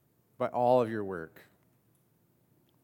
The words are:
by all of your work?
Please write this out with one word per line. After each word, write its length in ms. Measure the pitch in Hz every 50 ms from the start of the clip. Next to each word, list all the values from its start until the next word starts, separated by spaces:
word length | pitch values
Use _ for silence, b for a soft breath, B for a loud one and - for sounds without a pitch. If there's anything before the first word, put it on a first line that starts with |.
| _ _ _ _ _ _ _ -
by 100 | 127 117
all 340 | - 120 123 123 127 127
of 80 | 120 110
your 140 | 113 107 101
work? 420 | 95 92 85 80 78 - - - - _ _ _ _ _ _ _ _ _ _ _ _ _ _ _ _ _ _ _ _ _ _ _ _ _ _